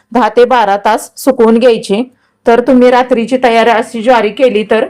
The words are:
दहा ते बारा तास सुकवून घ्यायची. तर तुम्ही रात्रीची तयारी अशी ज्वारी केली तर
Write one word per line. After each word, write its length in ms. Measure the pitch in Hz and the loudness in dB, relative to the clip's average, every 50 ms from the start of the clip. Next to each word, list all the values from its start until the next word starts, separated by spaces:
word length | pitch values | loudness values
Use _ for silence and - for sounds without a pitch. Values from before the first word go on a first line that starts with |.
| _ _ | _ _
दहा 160 | 233 254 254 - | -2 -2 -2 0
ते 160 | 269 240 240 | 2 2 2
बारा 300 | 233 254 240 220 196 196 | 2 2 0 0 0 -2
तास 320 | 202 - 214 214 - - - _ | -2 -2 -2 -2 -2 -4 -10 _
सुकवून 400 | - - 285 269 - 226 226 226 233 | -4 -2 -2 0 2 2 2 2 2
घ्यायची. 440 | 226 254 226 220 - - 196 214 254 254 _ _ _ _ _ _ _ | 2 2 0 0 -2 -4 -4 -4 -6 -8 _ _ _ _ _ _ _
तर 160 | 247 233 233 240 | 0 0 2 2
तुम्ही 220 | 294 262 247 247 247 | 2 2 4 4 4
रात्रीची 460 | 254 247 254 254 262 233 233 - 262 254 262 | 2 2 0 0 -2 -4 -2 -4 -2 -2 0
तयारी 260 | 240 226 226 226 233 | 0 0 2 2 2
अशी 320 | 226 214 233 - - 226 208 | 0 -2 -2 -6 -8 -6 -2
ज्वारी 260 | 254 254 226 208 214 | 0 0 0 0 -2
केली 320 | 208 - 269 247 196 208 214 | -2 0 0 0 0 -2 -2
तर 220 | 208 233 220 - - | -2 -2 -2 -2 -6